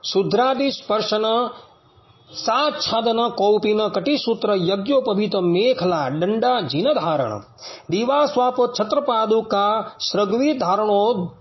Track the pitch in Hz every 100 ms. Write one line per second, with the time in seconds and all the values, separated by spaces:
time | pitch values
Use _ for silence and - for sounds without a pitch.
0 | - 190 180 202 254 254 277 - - 208
1 | 214 214 220 226 240 - - _ _ _
2 | _ _ _ - - 233 294 294 - 233
3 | 226 226 233 233 202 214 208 214 214 202
4 | 180 294 - 226 - 202 175 196 202 277
5 | 233 196 214 202 175 175 233 254 180 170
6 | 135 147 180 220 247 254 156 139 233 285
7 | 160 151 123 104 - - - - - 175
8 | 240 277 285 285 247 254 247 247 208 285
9 | 277 226 220 220 220 202 202 214 202 -
10 | - 185 202 226 285 269 175 196 214 202
11 | 208 226 175 -